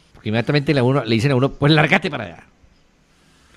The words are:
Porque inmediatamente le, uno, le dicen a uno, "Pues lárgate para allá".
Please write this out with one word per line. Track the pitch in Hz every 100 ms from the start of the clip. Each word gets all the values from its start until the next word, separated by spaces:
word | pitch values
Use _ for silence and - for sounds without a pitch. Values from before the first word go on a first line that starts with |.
| _
Porque | - 110
inmediatamente | 113 117 147 143
le, | 143
uno, | 123 139
le | 113
dicen | 113 139
a |
uno, | 127 135
"Pues | - 143
lárgate | 156 156 196 185
para | 131
allá". | 92 80 - _ _ _ _ _ _ _ _ _ _